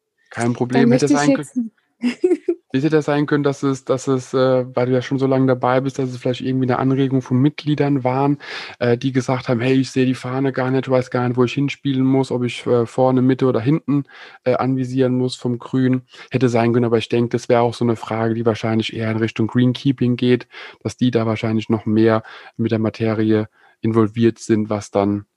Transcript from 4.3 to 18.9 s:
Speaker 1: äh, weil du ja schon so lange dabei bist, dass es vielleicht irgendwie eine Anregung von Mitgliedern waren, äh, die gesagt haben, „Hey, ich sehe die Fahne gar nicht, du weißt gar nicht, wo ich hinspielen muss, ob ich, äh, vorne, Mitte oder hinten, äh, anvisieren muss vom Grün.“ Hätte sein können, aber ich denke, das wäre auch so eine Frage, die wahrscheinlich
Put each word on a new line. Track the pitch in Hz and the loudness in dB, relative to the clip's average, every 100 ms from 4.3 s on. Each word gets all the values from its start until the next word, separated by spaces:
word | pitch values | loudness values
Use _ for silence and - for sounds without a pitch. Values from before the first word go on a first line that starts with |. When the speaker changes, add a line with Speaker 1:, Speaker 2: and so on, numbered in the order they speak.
Speaker 1:
äh, | 135 131 127 127 123 | 0 2 2 0 -2
weil | 123 | 0
du | |
ja | 127 | 0
schon | 123 135 | 0 -2
so | 135 | 2
lange | 131 131 | 2 2
dabei | 123 123 131 | 2 2 0
bist, | 135 135 | -2 -4
dass | 131 | -6
es | 123 | -6
vielleicht | 131 127 | -6 -4
irgendwie | 131 131 127 | -4 -2 0
eine | 131 | 0
Anregung | 131 135 135 131 | 0 0 0 0
von | - 127 | 0 2
Mitgliedern | 147 - 147 147 143 143 | 2 0 -4 0 0 0
waren, | 123 131 143 143 - - - - | 0 0 0 0 -6 -14 -14 -4
äh, | 120 120 | 0 0
die | 139 | 0
gesagt | 131 123 127 123 | -2 -2 -2 -2
haben, | 120 | 0
„Hey, | 127 | 2
ich | 135 127 | 2 0
sehe | 131 127 | 0 0
die | 123 | -2
Fahne | 127 131 135 | -6 -4 -2
gar | 127 127 | -2 -2
nicht, | 131 131 | -2 0
du | |
weißt | 131 123 | 0 0
gar | 127 123 | -2 -2
nicht, | 123 | 0
wo | |
ich | 123 | 0
hinspielen | - 139 - 143 131 131 | 0 -4 -4 -4 0 2
muss, | 135 131 | 2 0
ob | 127 | -2
ich, | 123 - 117 | -4 -4 0
äh, | 120 117 | 0 0
vorne, | - 131 127 | 0 2 4
Mitte | 127 131 131 | 2 2 2
oder | 120 | 0
hinten, | 117 160 - 143 139 - - - | 0 -2 0 -2 -4 -14 -20 -6
äh, | 127 123 | -2 0
anvisieren | 123 131 123 131 127 127 | 0 -2 -2 0 0 0
muss | 127 - | -2 -4
vom | 123 120 | -6 -6
Grün.“ | - 131 127 127 - - - | -4 0 2 0 -4 -20 -6
Hätte | 127 127 | 0 2
sein | 117 117 | 2 2
können, | 120 117 | 2 2
aber | 113 | 0
ich | - | 0
denke, | 120 120 | -2 0
das | 120 - | -2 2
wäre | 120 | 2
auch | 120 | 2
so | 113 120 | 0 -2
eine | 113 | -2
Frage, | - 113 113 113 | -4 -4 -2 0
die | 117 | -2
wahrscheinlich | 110 113 110 110 | -2 0 -2 -2